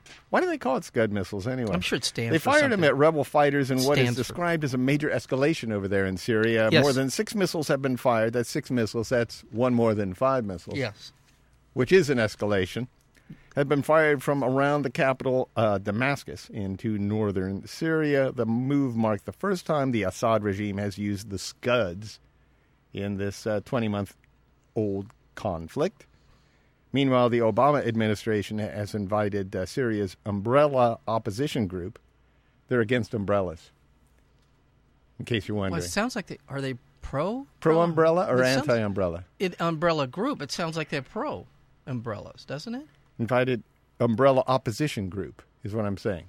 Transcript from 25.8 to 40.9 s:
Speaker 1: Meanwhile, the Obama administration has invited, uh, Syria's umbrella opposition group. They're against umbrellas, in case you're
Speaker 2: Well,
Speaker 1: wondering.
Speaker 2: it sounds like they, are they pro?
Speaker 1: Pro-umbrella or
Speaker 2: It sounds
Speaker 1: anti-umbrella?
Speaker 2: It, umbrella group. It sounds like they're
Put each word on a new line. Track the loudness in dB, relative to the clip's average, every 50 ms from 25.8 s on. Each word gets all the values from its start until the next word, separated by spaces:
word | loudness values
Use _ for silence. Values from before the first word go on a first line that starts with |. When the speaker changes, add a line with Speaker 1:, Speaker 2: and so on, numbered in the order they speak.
| -2 -2 -4 -8 -20 _ _ _ _ _ _ _ _ _ _ _ _ _ _ _ _ _
Speaker 1:
Meanwhile, | 0 0 2 4 4 4 4 4
the | 4 4
Obama | 2 2 4 4 4 4 4 2 2
administration | 0 0 2 2 2 0 0 -2 -2 -2 -2 -2 -4 -6 -6
has | -6 -6 -6 -6 -6 -6 -6
invited, | -6 -4 -2 0 0 0 0 -2 -2 -4 -4 -4
uh, | -6 -6
Syria's | -4 -4 -2 -2 0 0 0 -2 -4 -6 -8 -6
umbrella | -6 -4 -2 0 2 4 6 6 6 6 4 4 4 2 0 _ -4
opposition | -4 -2 -2 -4 -4 -4 -4 -2 -2 -2 -2
group. | -2 -4 -6 -8 -10 -12 -16 _ _ _ _ _ _ _ _ _ _ _ _ _ -2
They're | 0 0
against | 2 2 0 0 0 -2 -4
umbrellas, | -4 0 0 2 0 0 -2 -6 -10 -16 -20 _ _ _ _ _ _ _ _ _ _ _ _ _ _ _ _ _ _ _ _ _ _ _ _ _ _ _ _ _ -12
in | -6
case | -2 -2 -2 -2 -2
you're | -4
Speaker 2:
Well, | -2 -2 -2
Speaker 1:
wondering. | -2 -2 -4
Speaker 2:
it | -2
sounds | -2 -2 -2 -2 -4
like | -6 -8
they, | -10 -12 -16 _ -12
are | -8 -6
they | -6 -6 -8 -8 _ _ _ _
pro? | -12 -6 -4 -4 -4 -4 -4 -6 -10 -14 _ _
Speaker 1:
Pro-umbrella | 0 2 4 4 4 2 4 4 4 4 4 4 2 2
or | 2 4
Speaker 2:
It | 4 4 4
sounds | 2 2 2
Speaker 1:
anti-umbrella? | 2 2 2 0 0 0 0 -2 -2 -4 -10 -14 _ -4
Speaker 2:
It, | -4 -4 -2 -2
umbrella | -2 -2 -2 0 2 2 2 2 0
group. | -4 -4 -4 -4 -4 -4 -6
It | -8 -8
sounds | -6 -6 -4 -4 -4
like | -6 -6
they're | -4